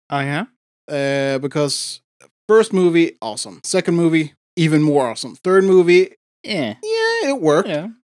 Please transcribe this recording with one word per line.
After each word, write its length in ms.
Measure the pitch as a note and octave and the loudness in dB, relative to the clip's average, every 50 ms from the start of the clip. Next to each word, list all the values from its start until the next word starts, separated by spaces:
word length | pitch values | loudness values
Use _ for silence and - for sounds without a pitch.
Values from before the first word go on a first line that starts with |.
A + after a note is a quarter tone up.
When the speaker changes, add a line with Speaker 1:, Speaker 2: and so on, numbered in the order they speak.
| _ - | _ -8
Speaker 1:
Oh, 100 | D3 C#3 | -6 -4
yeah? 240 | C#3 C#3 C#3+ D#3 A3 - _ _ _ _ _ _ _ - | -4 -4 -4 -6 -6 -8 _ _ _ _ _ _ _ -8
Speaker 2:
Uh, 500 | D3 C#3+ C#3 C#3 C#3 C#3 C#3 C#3 C3+ C3 | -6 -4 -4 -2 -2 -2 -2 -2 -4 -4
because 600 | C#3 C#3+ - D3+ D3 C#3 - - - - - - _ _ _ _ _ - _ _ _ | -4 -4 -2 -2 -2 -2 -4 -6 -10 -12 -14 -16 _ _ _ _ _ -20 _ _ _
first 240 | - G#3+ A3 G#3+ G#3+ | 4 4 4 4 4
movie, 460 | - F#3 F3+ F3 E3 E3+ E3 - - - | 2 2 2 4 4 4 2 0 -2 -8
awesome. 380 | - A2+ G#2+ - - G#2+ F#2+ - - | -10 -10 -10 -10 -12 -14 -14 -14 -10
Second 300 | - - F#3 E3+ - E3+ | -4 -4 -2 -2 0 0
movie, 380 | E3+ E3+ E3 D#3+ D#3+ D#3 D3+ _ _ _ _ - | 2 2 2 2 0 -2 -2 _ _ _ _ -4
even 260 | - D#3+ D#3 D#3 D3+ | -2 0 2 2 2
more 280 | D3+ D3+ C#3+ C#3+ C3 A#2 | 2 2 2 0 0 -2
awesome. 260 | A2 - - B2+ - - - | -4 -8 -12 -14 -14 -8 -2
Third 220 | F#3 F#3+ F#3+ F#3+ | 2 2 4 4
movie, 460 | G3 F#3 F#3 F3 E3+ F3 F3+ F#3 F#3 - _ _ _ _ _ - | 4 4 4 6 6 4 4 4 0 -4 _ _ _ _ _ -10
Speaker 1:
Yeah. 320 | - G#3+ F3 C#3+ - G#2 - | -8 -4 -4 -4 -4 -6 -8
Speaker 2:
yeah, 480 | - G#4+ A4 A4+ A4 A4+ A4+ A#4 G#4+ C#4 | -6 -4 -2 -2 -2 -2 -2 -2 -2 -4
it 100 | C#4 B3+ | -4 0
worked. 260 | F3 D#3 D3 D#3 A3 | 0 2 2 2 0
Speaker 1:
Yeah. 220 | A3 E3 D3 E3 A3 A3+ _ | -2 -4 -6 -6 -8 -14 _